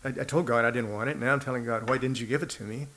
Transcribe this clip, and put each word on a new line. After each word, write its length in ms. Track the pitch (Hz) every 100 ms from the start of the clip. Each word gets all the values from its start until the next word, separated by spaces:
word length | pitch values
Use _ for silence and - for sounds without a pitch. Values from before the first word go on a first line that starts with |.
I, 40 | 135
I 160 | 127
told 220 | 131 123 120
God 180 | 117
I 60 | 117
didn't 220 | 120 113
want 180 | 104 120
it. 80 | 151
Now 140 | 120
I'm 60 | 139
telling 240 | 139 127 117
God, 220 | 113 113
"Why 80 | 131
didn't 200 | 131 123
you 60 | 113
give 160 | 139
it 60 | 170
to 120 | -
me?" 240 | 104 113 139